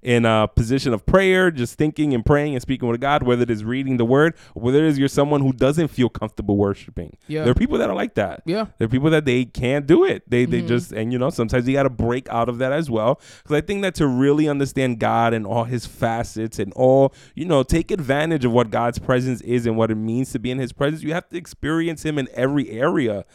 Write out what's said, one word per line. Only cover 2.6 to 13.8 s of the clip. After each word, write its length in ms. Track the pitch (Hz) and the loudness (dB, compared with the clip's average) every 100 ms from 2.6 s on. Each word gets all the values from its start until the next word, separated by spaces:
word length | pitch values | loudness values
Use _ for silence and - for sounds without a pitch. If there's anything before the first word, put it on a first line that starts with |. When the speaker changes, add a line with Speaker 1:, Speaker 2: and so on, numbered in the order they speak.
Speaker 1:
speaking 260 | - 131 123 | -6 -4 -2
with 120 | 120 | -2
God, 240 | 139 143 | 0 0
whether 180 | 123 120 | 2 2
it 80 | 120 | 0
is 140 | 107 | -2
reading 320 | 110 127 135 127 | -4 -4 -2 0
the 60 | |
word, 300 | 117 135 160 - - | 2 4 4 0 -12
whether 240 | - 120 139 | -6 2 4
it 60 | 160 | 4
is 100 | 139 | 2
you're 100 | 139 | 0
someone 340 | - 143 147 | 2 2 2
who 100 | 135 | 0
doesn't 360 | 123 131 147 156 | 2 2 2 -2
feel 200 | - 120 | 0 -2
comfortable 480 | - 110 - 104 101 | -2 -10 -6 0 2
worshiping. 640 | 101 98 - - 85 - - | 2 -2 -8 -14 -14 -14 -10
Speaker 2:
Yeah. 160 | 151 | -2
Speaker 1:
There 80 | 139 | 2
are 60 | 127 | 2
people 200 | 247 233 | 2 0
that 120 | 233 | -2
are 60 | 285 | -2
like 180 | - | -4
that. 300 | - 95 - 160 | -2 -4 -4 -6
Speaker 2:
Yeah. 200 | 202 214 - | -4 -4 -4
Speaker 1:
There 80 | 113 | -2
are 20 | |
people 220 | 127 156 | 2 2
that 140 | 156 143 | 2 2
they 180 | 123 | 0
can't 400 | 123 - 120 143 139 | -2 -4 -2 0 4
do 180 | 196 | 4
it. 180 | 381 98 - | 4 0 -2
They, 140 | 120 123 | 0 2
they 120 | 120 | 0
Speaker 2:
Mm-hmm. 80 | 113 | 0
Speaker 1:
just, 240 | 120 - | -2 -2
and, 200 | 107 113 | -6 -4
you 60 | 123 | -2
know, 100 | 131 | -2
sometimes 380 | 170 113 127 120 | -2 -2 0 0
you 60 | |
gotta 160 | 139 139 | 0 0
break 380 | 117 113 123 - | 0 -2 -2 -4
out 180 | 113 117 | -2 -2
of 100 | 120 | -2
that 140 | 131 | -2
as 160 | 147 151 | -2 -2
well. 280 | 110 113 143 - - | 0 0 -2 -6 -18
'Cause 80 | - 147 | -4 -2
I 40 | |
think 220 | - 202 | -2 -4